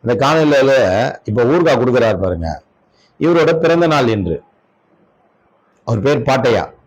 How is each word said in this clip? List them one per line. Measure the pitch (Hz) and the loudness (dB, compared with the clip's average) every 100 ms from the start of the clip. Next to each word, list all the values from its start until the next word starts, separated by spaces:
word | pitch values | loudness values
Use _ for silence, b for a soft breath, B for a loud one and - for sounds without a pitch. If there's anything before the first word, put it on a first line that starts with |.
இந்த | 117 120 | -2 -2
காணொளியில | 135 160 156 143 135 135 104 95 131 - | 0 2 2 2 2 2 2 0 -2 -6
இப்ப | - 107 120 | -6 -2 0
ஊர்கா | 160 165 | 2 2
கொடுக்குறாரு | 131 127 123 113 98 | 0 0 0 0 0
பாருங்க, | 92 87 82 76 _ _ _ b b _ | -4 -4 -8 -10 _ _ _ b b _
இவரோட | 151 170 160 160 | 0 2 2 0
பிறந்த | 165 170 170 | 0 2 2
நாள் | 151 123 | 2 0
இன்று. | 107 87 78 - _ _ _ _ _ _ _ _ _ _ _ _ _ - | -2 -2 -6 -10 _ _ _ _ _ _ _ _ _ _ _ _ _ -6
அவர் | 113 113 | -2 0
பேர் | 143 120 | -2 0
பாட்டையா. | 127 120 107 76 - | 0 0 0 -2 -12